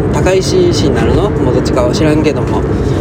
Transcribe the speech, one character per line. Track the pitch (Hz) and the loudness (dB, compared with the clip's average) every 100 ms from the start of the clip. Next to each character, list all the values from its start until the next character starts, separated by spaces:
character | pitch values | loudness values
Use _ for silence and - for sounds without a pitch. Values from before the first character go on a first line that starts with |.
| - | -2
高 | - 185 | 0 0
石 | 190 180 185 175 | 0 0 2 2
市 | 165 151 | 2 0
に | |
な | 127 | 0
る | 156 | 0
の？ | 156 202 | 2 0
も | - 131 | 0 0
う | |
ど | 127 | 0
っ | |
ち | - | 0
か | 131 | 0
は | 123 | 0
知 | - | 0
ら | 156 | 0
ん | 151 | 2
け | 151 | 0
ど | 135 | -2
も。 | - - - - - - | -2 -2 -2 -2 -2 -2